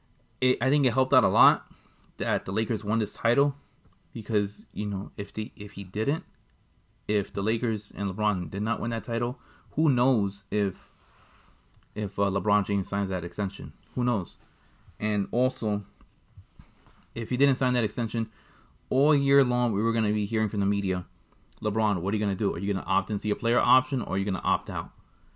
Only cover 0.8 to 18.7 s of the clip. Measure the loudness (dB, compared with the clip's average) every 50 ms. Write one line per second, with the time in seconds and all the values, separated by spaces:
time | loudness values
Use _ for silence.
0.8 | 2 2 2 2 2 2 4 4 4 4 4 6 6 6 4 2 -2 -12 -20 -20
1.8 | _ _ _ _ _ _ _ -6 -2 -2 -2 -2 -2 -2 -2 -2 0 0 -2 -4
2.8 | -2 -2 0 0 0 -2 -4 -2 0 2 2 4 2 2 0 -4 -12 _ _ _
3.8 | _ -20 _ _ _ _ -12 -10 -4 0 0 2 0 0 -4 -10 -20 -12 -8 -6
4.8 | -4 -4 -4 -4 -6 -8 -8 -10 -10 -8 -6 -8 -8 -8 -8 -12 -14 -12 -10 -12
5.8 | -12 -8 -4 -2 0 0 0 -2 -4 _ _ _ _ _ _ _ _ _ _ _
6.8 | _ _ _ _ _ -2 0 0 0 -2 -4 -4 -2 -2 -2 0 0 -2 -2 -2
7.8 | -6 -8 -8 -6 -4 -4 -2 -2 0 0 0 -2 -2 -4 -4 -4 -2 -2 -2 -2
8.8 | -4 -4 -4 -6 -6 -4 -4 -2 -2 -4 -4 -6 _ -20 -20 -20 _ -8 -2 0
9.8 | 2 2 4 4 4 4 4 4 2 0 -2 -6 -8 -4 -2 0 0 0 -2 -6
10.8 | -14 -20 _ _ _ _ _ -20 -20 -20 -20 -20 -20 -20 -20 _ _ _ _ -20
11.8 | -20 _ -8 -6 -6 -4 -2 0 0 0 0 0 2 2 2 2 2 2 0 -2
12.8 | -2 -2 -2 -2 -2 -2 -2 -4 -4 -6 -4 -4 -4 -4 -4 -6 -12 -12 -14 _
13.8 | _ _ -4 -2 0 0 0 0 -2 -6 -10 -20 _ _ _ _ _ _ _ _
14.8 | -20 -20 -12 -6 -4 -2 0 -2 -2 -2 0 0 0 0 0 -2 -4 -2 -2 -2
15.8 | -4 -8 _ -20 -20 -20 _ _ _ _ _ -20 -20 _ _ -20 -20 -20 _ _
16.8 | _ -20 -20 -20 _ _ -10 -8 -6 -2 0 2 4 4 4 2 2 0 2 2
17.8 | 0 0 -2 -2 -4 -2 -2 -4 -4 -4 -8 _ _ -20 -20 -20 -20 _